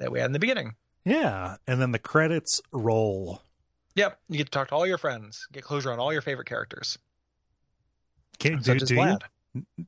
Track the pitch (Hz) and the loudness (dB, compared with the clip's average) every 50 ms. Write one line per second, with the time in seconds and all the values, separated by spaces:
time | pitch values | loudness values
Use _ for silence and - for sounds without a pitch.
0 | 127 123 123 123 123 127 135 147 185 240 262 214 131 113 113 - _ _ _ _ | -6 -4 -2 0 0 0 0 0 0 0 0 -2 -4 -8 -12 -14 _ _ _ _
1 | _ 180 247 320 294 160 101 95 90 92 95 - _ - 127 123 131 123 117 113 | _ 0 2 2 2 0 0 -2 -4 -6 -8 -8 _ -2 0 2 2 2 0 -2
2 | - - - 156 160 160 170 156 151 - - - - _ - 131 107 113 110 110 | -2 2 2 4 4 4 2 0 0 0 -2 -2 -2 _ -4 -2 0 2 4 4
3 | 110 107 95 95 95 87 92 - - _ _ _ _ _ _ _ _ _ _ 196 | 2 2 0 -2 -4 -8 -10 -12 -16 _ _ _ _ _ _ _ _ _ _ 0
4 | 202 196 - - _ - 160 147 147 - - 143 135 - 143 151 175 185 185 - | 0 0 0 -6 _ -6 -4 -4 -2 -2 -2 -2 -2 0 0 0 2 2 0 0
5 | - 147 127 113 107 107 110 - - - - 139 - - 147 143 127 131 120 117 | -2 -2 -4 -4 -8 -16 -16 -18 -18 -16 -16 -18 -8 -4 -4 -2 -2 -2 -2 -2
6 | 123 147 156 147 - 147 135 127 - - 127 117 - - - - - - - - | 0 0 0 -2 -2 -4 -4 -6 -6 -6 -6 -6 -6 -8 -10 -8 -8 -8 -8 -10
7 | _ _ _ _ _ _ _ _ _ _ _ _ _ _ _ _ _ _ _ _ | _ _ _ _ _ _ _ _ _ _ _ _ _ _ _ _ _ _ _ _
8 | _ _ _ _ _ _ - - - 147 165 139 110 123 127 135 131 127 123 131 | _ _ _ _ _ _ -8 0 0 2 2 2 2 2 2 4 4 4 4 4
9 | - 170 196 196 - - _ _ _ _ - 123 175 - _ - 170 | 6 4 4 2 -2 -8 _ _ _ _ -12 -12 -12 -12 _ -16 -16